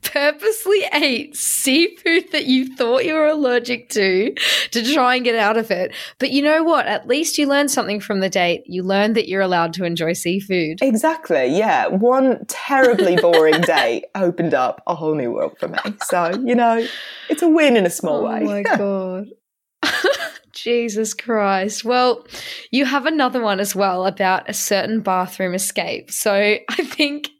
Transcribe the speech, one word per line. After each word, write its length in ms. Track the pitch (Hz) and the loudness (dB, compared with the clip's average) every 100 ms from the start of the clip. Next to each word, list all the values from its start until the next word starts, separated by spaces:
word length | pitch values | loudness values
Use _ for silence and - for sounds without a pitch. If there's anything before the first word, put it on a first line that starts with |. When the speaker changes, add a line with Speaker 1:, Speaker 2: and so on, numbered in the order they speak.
Speaker 1:
purposely 800 | - 294 285 294 415 440 370 403 381 | -4 0 0 0 -2 -2 0 0 2
ate 420 | 294 294 240 - - | 0 0 -2 -6 -8
seafood 960 | - - - 269 349 - 339 330 339 | -4 -2 2 2 2 0 0 0 0
that 140 | 311 269 | -4 0
you 300 | 262 262 - | 0 0 -4
thought 300 | 233 254 - | 0 0 0
you 80 | |
were 140 | 311 302 | 2 2
allergic 640 | 311 269 247 240 240 - | 2 2 0 -2 -8 -4
to, 440 | 220 190 185 226 - - - - | 0 2 2 0 -2 -2 0 -2
to 220 | 233 233 | -2 0
try 200 | 302 247 254 | 2 2 2
and 80 | |
get 120 | 247 226 | 0 2
out 220 | 208 220 | 2 2
of 120 | 220 | 0
it. 240 | 180 185 - - - | -2 -4 -6 -16 -6
But 140 | 269 | 0
you 100 | 269 | 2
know 220 | 285 311 | 4 2
what? 240 | 330 311 - | 4 2 0
At 200 | 208 - | -4 0
least 300 | 262 320 - | -2 0 0
you 80 | 294 | 2
learned 240 | 277 285 | 2 2
something 300 | 277 220 208 | 0 -2 -4
from 220 | - 196 | -4 -2
the 80 | 190 | 0
date. 340 | 185 175 170 - | 0 0 0 -4
You 160 | 180 | -6
learned 340 | 185 196 208 226 | 0 2 2 0
that 100 | - | 0
you're 140 | 190 | 0
allowed 320 | 190 180 170 | 2 2 0
to 100 | 170 | -2
enjoy 300 | 175 170 160 | -4 -2 -2
seafood. 680 | 175 170 190 196 185 160 165 | -2 -2 -4 -2 -2 -2 0
Speaker 2:
Exactly, 680 | 269 220 311 320 - 160 131 | 0 2 0 -2 -2 0 2
yeah. 380 | 180 220 147 107 | 2 2 2 2
One 580 | 190 233 262 262 240 - | 2 2 4 4 2 -4
terribly 720 | - - 277 262 214 190 175 | -10 -2 4 4 4 2 4
boring 440 | 170 170 156 156 | 4 6 6 4
Speaker 1:
<laughs> 120 | 175 156 | 2 2
Speaker 2:
date 300 | 120 117 - - | 0 -2 -6 -2
opened 400 | 185 170 170 143 | -2 0 0 0
up 260 | 123 - - | 0 -2 -6
a 80 | 165 | -4
whole 180 | 156 | -2
new 180 | 156 120 | -2 -2
world 240 | - 78 - | -4 -6 -6
for 80 | - | -8
me. 100 | 170 - 208 - | -6 -8 -8 -4
So, 260 | 180 170 190 | 0 0 -2
you 120 | 254 247 | 0 2
know, 320 | 240 226 233 - - - - | 2 2 -2 -8 -14 -16 -6
it's 140 | 311 | 0
a 60 | 339 | 2
win 280 | 320 294 240 | 4 6 4
in 80 | 185 | 2
a 60 | |
small 340 | - 175 151 214 | -2 -2 -2 -2
Speaker 1:
Oh 40 | |
Speaker 2:
way. 100 | 220 | -2
Speaker 1:
my 240 | 214 202 | -2 -2
Speaker 2:
<laughs> 140 | 208 339 | 0 0
Speaker 1:
God. 500 | 202 196 185 185 208 - _ _ _ _ | 0 -2 -4 -8 -10 -16 _ _ _ _
<laughs> 80 | - - - 571 659 - _ | -4 0 0 0 -4 -12 _
Jesus 600 | - - 240 233 208 220 | -12 -2 0 0 -2 -4
Christ. 680 | - - 226 202 190 196 208 233 | -6 -4 0 2 0 -2 -6 -2
Well, 400 | 247 247 240 - - - - - | 2 2 0 -4 -16 -14 -14 -4
you 140 | 247 269 | 0 0
have 200 | 277 262 | 0 0
another 360 | 311 254 247 | 0 0 0
one 180 | 226 190 | 0 0
as 160 | 196 185 | -2 0
well 300 | 196 180 185 | 0 2 -2
about 440 | 190 185 185 - | 0 0 0 -2
a 40 | |
certain 480 | 208 - 196 185 220 | -6 -2 -2 0 -2
bathroom 520 | 202 185 185 - 185 | 0 -2 -2 -4 -4
escape. 580 | 180 190 - 170 - - | -2 -4 -4 -4 -6 -8
So 220 | - 220 | -4 0
I 500 | 196 208 208 - - | 2 2 0 -2 -4
think 460 | 320 - 294 294 294 _ | -4 -2 -2 -2 -12 _